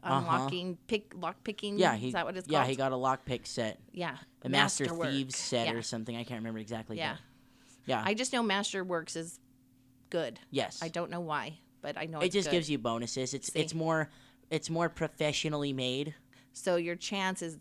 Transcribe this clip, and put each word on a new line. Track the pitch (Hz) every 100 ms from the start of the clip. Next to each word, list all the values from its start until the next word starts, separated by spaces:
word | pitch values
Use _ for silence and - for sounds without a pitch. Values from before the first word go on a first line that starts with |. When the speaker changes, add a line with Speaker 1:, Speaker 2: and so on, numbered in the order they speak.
Speaker 1:
Uh-huh. | - 135
Speaker 2:
unlocking, | 165 165 135 180 180 170 -
pick, | 214 - -
lock | 170 190
picking? | - 208 208 202
Speaker 1:
Yeah, | 175 113
he, | 127
Speaker 2:
Is |
that | 175 135
what | -
it's | 139
Speaker 1:
yeah, | 151
Speaker 2:
called? | 127
Speaker 1:
he | 135
got | 135
a | 127
lockpick | 131 131 - 123 -
set. | - 110 - -
Speaker 2:
Yeah. | - 170 131 - _
Speaker 1:
The | -
Master | 143 - - 156
Speaker 2:
Masterwork. | 170 160
Speaker 1:
Thieves | 139 131 -
set | - 123 117
Speaker 2:
Yeah. |
Speaker 1:
or | 117
something. | 113 117 110 117
I |
can't | 117 117
remember | 113 110
exactly. | 107 113 110 113
Speaker 2:
Yeah. | 156 -
Speaker 1:
But | - - _ _ - - -
yeah. | 123
Speaker 2:
I | 175 220
just | 254
know | 247
Masterworks | 226 196 202 196 185 170 170 165
is | 165 - - - _ - - - -
good. | 165 135 117 -
Speaker 1:
Yes. | 135 107 -
Speaker 2:
I | 165
don't | 170 175
know | 170
why, | 165 147 131 160 - _
but | - 143
I | 165
know | 160
Speaker 1:
It | 180
Speaker 2:
it's |
Speaker 1:
just | 196 170
Speaker 2:
good. | 175
Speaker 1:
gives | 151
you | 139
bonuses. | 117 117 120 135 127
It's, | 139 -
Speaker 2:
See? | 160
Speaker 1:
it's | 160
more, | 160 160 160 151 - - - -
it's | 156 -
more | 165 170
professionally | - 160 - 151 135 156 151 143
made. | 131 127 131 147 151 - - -
Speaker 2:
So | - 190 175
your | 170 175
chances, | - 196 190 190 170 156